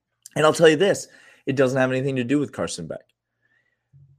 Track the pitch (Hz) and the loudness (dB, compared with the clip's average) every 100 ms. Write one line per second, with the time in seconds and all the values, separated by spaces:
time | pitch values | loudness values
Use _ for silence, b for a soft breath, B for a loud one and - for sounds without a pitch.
0 | _ _ - - 151 151 165 151 196 - | _ _ -10 0 2 4 4 4 2 -2
1 | - b b b b 131 131 131 131 131 | -6 b b b b 0 0 0 0 -2
2 | 139 131 120 143 139 - 87 - 82 - | -4 -4 -2 -2 -2 -6 -8 -8 -12 -14
3 | _ _ _ _ _ _ _ _ _ _ | _ _ _ _ _ _ _ _ _ _
4 | - | -20